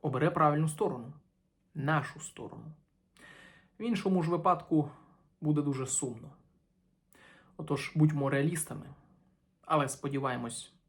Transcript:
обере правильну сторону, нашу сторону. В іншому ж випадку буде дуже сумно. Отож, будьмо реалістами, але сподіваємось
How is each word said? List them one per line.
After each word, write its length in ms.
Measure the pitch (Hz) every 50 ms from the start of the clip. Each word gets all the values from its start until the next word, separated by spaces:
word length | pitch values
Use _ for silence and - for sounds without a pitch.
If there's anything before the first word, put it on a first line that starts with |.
| -
обере 280 | 156 127 - 147 170
правильну 380 | 170 - 156 151 147 147 160 156
сторону, 440 | 156 - - - - 120 117 - - - _ _ _ _ _ _ _ _ _ _ _
нашу 460 | 160 131 143 156 147 131 - - 147
сторону. 520 | - - - - 120 - - - - 156 156 _ _ _ _ _ _ _ _ - - - - - - - - - _ _ _ _
В 40 | 214
іншому 400 | 240 233 185 - 196 190 185 160
ж 80 | 160
випадку 600 | 175 165 160 185 180 - - - 165 156 147 147 - - - - - _ _ _ _ _
буде 220 | - 151 151 147 143
дуже 240 | 143 139 131 131
сумно. 440 | - - - - 127 117 113 123 131 - - _ _ _ _ _ _ _ _ _ _ _ _ _ _ _ - - - - - _ - _
Отож, 360 | - 156 - 147 131 - - -
будьмо 360 | 156 156 156 156 143 139 135
реалістами, 560 | 135 139 139 160 175 160 - - 123 101 - - - - - _ - _ _ _ _ _ _ _ _ _ _
але 260 | - 160 156 143 127
сподіваємось 840 | - - - 139 139 139 139 135 123 123 120 117 113 - - - _ _ _